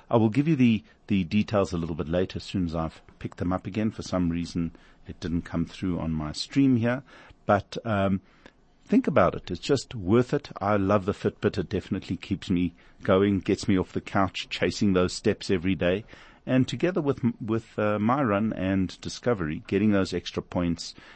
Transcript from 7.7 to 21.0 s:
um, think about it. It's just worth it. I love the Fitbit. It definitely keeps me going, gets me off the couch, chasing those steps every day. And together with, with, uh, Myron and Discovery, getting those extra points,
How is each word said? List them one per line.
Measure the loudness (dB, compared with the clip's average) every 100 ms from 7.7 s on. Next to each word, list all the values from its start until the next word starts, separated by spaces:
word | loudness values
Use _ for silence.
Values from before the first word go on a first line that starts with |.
| -8 -2
um, | 0 2 -2 -6 _ -20 _ _ _
think | 0 2 4
about | 4 4
it. | 2 -6
It's | -6
just | 0 0 -2
worth | -6 4 4 4
it. | -2 -6 -4
I | 0 2
love | 4 2 2
the |
Fitbit. | -2 -4 0 -2 -2
It | -4
definitely | -4 -4 -6 -6 -8
keeps | -6 -6 -2
me | 0 0 -4 -20 -4
going, | 2 4 4 2
gets | 0 0 2
me | 0
off | 0
the | -6
couch, | -2 0 0 -2 -10
chasing | -2 -2 2 2
those | 4 2
steps | 0 -2 0 0
every | 0 0
day. | 0 0 0 -4 -20 -20 -12 0
And | 0 0
together | 0 -2 0
with, | -2 0 -2 -2
with, | -2 -4 -4 -2
uh, | 0 0
Myron | 0 0 2 0 0
and | -2 0 0 -2 -6
Discovery, | -12 -4 -2 -2 -2 -6 -2
getting | 0 2
those | 2 0
extra | -4 -6 -8
points, | -6 -2 -2 -2 -8 -16